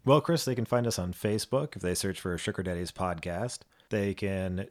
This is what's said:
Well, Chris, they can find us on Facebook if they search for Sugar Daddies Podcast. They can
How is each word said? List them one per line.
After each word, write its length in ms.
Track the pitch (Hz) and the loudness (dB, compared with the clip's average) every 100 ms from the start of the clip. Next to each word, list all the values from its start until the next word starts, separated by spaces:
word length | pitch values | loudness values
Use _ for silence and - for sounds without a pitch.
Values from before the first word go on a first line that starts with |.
Well, 160 | 131 147 | 6 6
Chris, 240 | - 170 | 6 0
they 100 | - | 2
can 100 | 120 | -2
find 220 | 113 123 120 | 2 2 2
us 120 | 101 | 0
on 140 | 90 | -2
Facebook 640 | 90 107 107 - 131 147 - | -2 0 0 0 -2 -2 -4
if 60 | |
they 120 | 90 | -2
search 260 | 90 98 92 | 0 0 -2
for 160 | 95 85 | -4 -4
Sugar 240 | - 101 | -4 -4
Daddies 300 | 92 87 87 | -2 -2 -4
Podcast. 680 | - 92 85 87 87 120 - - _ - | -4 -4 -2 -4 -4 -4 -8 -16 _ -4
They 240 | 107 101 | 0 0
can 520 | 95 101 95 92 92 98 | 0 -2 -2 -2 -4 -6